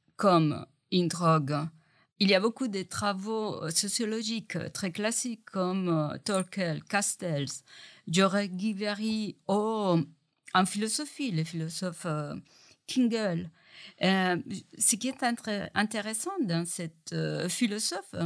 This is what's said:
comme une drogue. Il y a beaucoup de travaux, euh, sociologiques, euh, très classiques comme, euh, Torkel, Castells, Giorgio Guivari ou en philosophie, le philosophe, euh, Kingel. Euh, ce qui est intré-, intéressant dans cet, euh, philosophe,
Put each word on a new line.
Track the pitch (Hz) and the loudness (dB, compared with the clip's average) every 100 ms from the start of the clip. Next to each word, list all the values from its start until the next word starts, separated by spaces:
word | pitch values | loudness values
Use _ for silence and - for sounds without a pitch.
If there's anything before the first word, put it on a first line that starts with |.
| _ - | _ 2
comme | 202 170 156 110 - _ _ | 6 6 6 0 -8 _ _
une | 185 170 | 2 2
drogue. | 170 170 160 139 147 160 - _ _ _ _ | 2 4 4 2 -2 -4 -10 _ _ _ _
Il | 196 | 4
y | |
a | 190 | 6
beaucoup | 226 233 254 | 4 0 -4
de | 196 | -4
travaux, | 185 - 208 190 208 220 214 - | -6 -2 -2 -2 -4 -4 -4 -4
euh, | 160 | -2
sociologiques, | 165 202 - 220 220 220 226 - 170 | 0 0 -2 -2 -2 -4 -6 -4 -6
euh, | - | -6
très | - 190 | -6 -6
classiques | 180 214 233 247 226 - | -2 -2 -2 -4 -8 -8
comme, | 196 180 190 180 | -2 -2 0 0
euh, | 160 151 139 | 0 0 -4
Torkel, | - 190 185 196 175 151 - | -2 -2 -2 -2 -2 -4 -2
Castells, | 202 202 - 180 147 135 - - - - - - | -2 0 -2 -2 -2 -2 -6 -14 -20 -20 -16 -2
Giorgio | 170 190 202 202 | 4 4 4 -2
Guivari | 180 214 196 208 208 220 220 214 - - | -2 -4 -2 -4 -2 -2 -2 -4 -6 0
ou | 208 214 220 196 165 139 - _ _ - | 0 2 0 4 4 2 -6 _ _ 0
en | 185 190 | 2 2
philosophie, | 202 220 254 294 - 262 | 0 -2 -2 -4 -4 -2
le | 160 | 0
philosophe, | 160 170 160 165 185 165 175 | -2 -4 -6 -4 -6 -4 -4
euh, | 151 147 - - _ _ _ - | -4 -4 -8 -12 _ _ _ -2
Kingel. | 254 233 226 208 170 175 - _ - - - | 2 4 2 0 -2 -4 -12 _ -20 -20 0
Euh, | 185 190 185 175 - 190 - - | 4 4 4 2 -2 -10 -10 0
ce | - 202 | 2 2
qui | 254 | -2
est | - | -2
intré-, | 247 233 - 202 - 196 | -2 -2 -4 -6 -2 0
intéressant | 214 214 208 220 349 381 | 0 -2 -4 -4 -4 -2
dans | 208 165 170 | 0 0 -2
cet, | - 165 - - | -6 -8 -10 -6
euh, | 160 156 156 175 | -4 -2 -2 -2
philosophe, | - 240 208 - 349 - - | 0 0 0 -2 -4 -8 -4